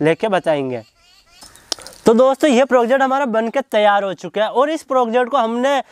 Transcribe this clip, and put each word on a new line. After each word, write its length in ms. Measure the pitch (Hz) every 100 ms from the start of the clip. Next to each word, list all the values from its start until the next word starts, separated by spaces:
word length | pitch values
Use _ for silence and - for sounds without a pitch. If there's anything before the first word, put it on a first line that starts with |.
लेके 280 | 151 165 220
बताएंगे। 540 | 185 165 147 135 127 107 _ _ _ _ _ - _ - - - - -
तो 60 |
दोस्तों, 340 | 226 262 269 311
ये 140 | 240
प्रोजेक्ट 380 | 269 247 233 262
हमारा 220 | 262 269 262
बन 220 | 220 226
के 100 | 269
तैयार 400 | - 220 208 202
हो 80 | 196
चुका 280 | 170 180 202
है 60 | 214
और 200 | 202 294
इस 120 | 311
प्रोजेक्ट 480 | - 262 240 240 233
को 60 | 269
हमने 400 | 226 233 262 277 -